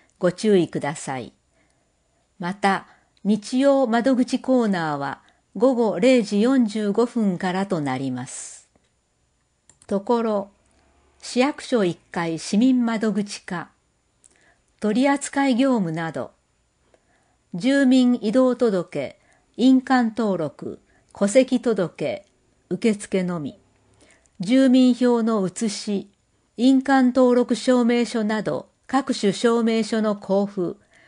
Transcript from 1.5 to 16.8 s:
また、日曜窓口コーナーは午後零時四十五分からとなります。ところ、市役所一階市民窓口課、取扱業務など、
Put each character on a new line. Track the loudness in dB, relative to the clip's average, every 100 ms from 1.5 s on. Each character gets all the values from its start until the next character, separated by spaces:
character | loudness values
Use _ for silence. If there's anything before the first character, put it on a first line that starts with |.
| _ _ _ _ _ _ _ _ _
ま | -10
た、 | -2 0 0 -4 _ _ _
日 | -2 -2 -2 0
曜 | 2 2 2
窓 | 0 2 0
口 | 0 -2
コ | 0 0
ー | 2
ナ | 0 -2
ー | -4
は | -6 -10 _ _ _ 0
午 | 0
後 | 2 0 2
零 | 2 2
時 | 2 0
四 | 2 2
十 | 0 -2 -2
五 | 0 -2
分 | 0 -2 -2
か | -4
ら | -4 -2
と | -4
な | -4 -4
り | -4
ま | -6 -10
す。 | -14 -16 -20 _ _ _ _ _ _ _ _ _ _ _ _ -6
と | -6
こ | -2 -2
ろ、 | 0 -4 -6 _ _ _ _ _ _ _
市 | -8 0
役 | 0 -2
所 | -4 0
一 | 0 -2 _
階 | -8 -6 -6
市 | -2 2
民 | 2 2 0
窓 | -2 -2
口 | -2 -6 -10
課、 | -12 -12 -12 _ _ _ _ _ _ _ _ _ _ _
取 | -4 0 0
扱 | 0 -4 -2 0
業 | 2 2
務 | 0 -2
な | -4 -6
ど、 | -8 -10 _ _ _ _ _